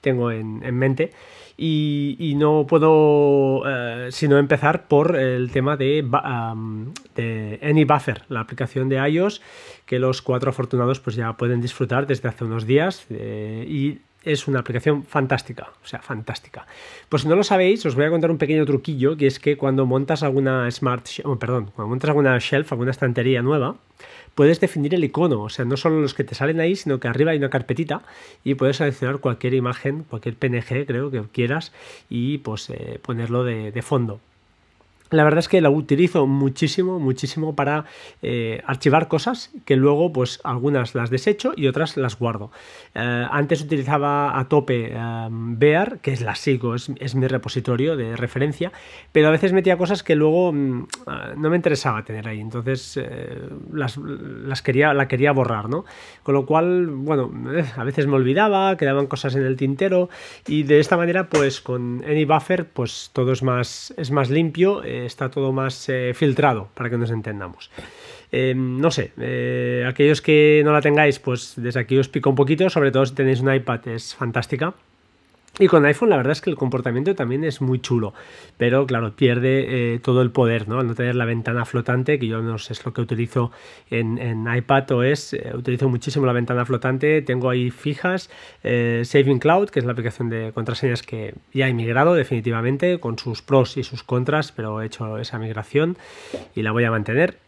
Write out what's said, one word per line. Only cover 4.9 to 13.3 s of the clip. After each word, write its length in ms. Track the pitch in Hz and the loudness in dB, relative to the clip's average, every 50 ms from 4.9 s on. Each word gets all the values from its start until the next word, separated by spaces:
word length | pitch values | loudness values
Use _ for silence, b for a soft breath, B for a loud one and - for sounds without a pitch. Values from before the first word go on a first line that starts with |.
| 151 143 151 165 - | 4 4 4 4 2
el 340 | 135 135 131 127 127 127 123 | 2 2 0 0 0 -2 0
tema 260 | - 139 127 139 151 | 0 0 0 0 0
de 260 | 139 135 135 143 156 147 | 0 0 0 2 0 0
ba-, 440 | 127 117 - - - 131 120 117 113 | 0 -2 -2 -2 -2 -4 -4 -4 -6
am, 440 | 113 110 110 113 107 107 107 123 170 - - - _ | -6 -8 -8 -8 -8 -8 -10 -10 -12 -16 -20 -12 _
de 420 | - 120 117 113 110 110 107 104 - - | -6 -6 -4 -4 -6 -6 -8 -10 -6 -2
AnyBuffer, 600 | 151 151 156 151 131 147 139 - - 123 - - _ | 2 4 4 6 4 4 2 2 -2 -6 -6 -6 _
la 120 | 139 117 | -8 -8
aplicación 480 | 113 - - 123 135 123 - 135 131 131 | -6 -8 -6 -6 -6 -4 -4 -4 -2 -2
de 100 | 135 135 | 0 0
aios, 440 | 135 143 151 165 180 202 208 - B B B B B B B B B | 0 0 0 2 0 0 -2 -6 B B B B B B B B B
que 140 | - - 127 | -6 -4 0
los 240 | 127 131 131 131 - | 0 0 -2 -2 -2
cuatro 280 | - 131 123 123 135 | -2 -2 0 0 -2
afortunados, 500 | 123 - 131 120 - 127 123 123 135 131 | -2 -2 -6 -2 -2 0 0 0 -2 -2
pues, 160 | _ - 107 | _ -8 -6
ya 180 | 117 117 113 113 | -4 -6 -6 -4
pueden 260 | - 123 120 123 120 | -4 -2 -2 -2 -2
disfrutar 460 | 120 123 - - 135 - 131 127 139 | -2 -4 -4 -4 -4 -2 0 -2 0
desde 220 | 139 139 120 - 127 | 0 -2 -2 -2 -6
hace 160 | 110 - 123 | -6 -6 -6
unos 220 | 113 113 117 110 | -6 -6 -6 -2
días, 400 | 107 131 143 156 190 180 - - _ | 2 2 4 4 2 -2 -6 -12 _
eh, 540 | 117 107 107 110 | -12 -10 -10 -10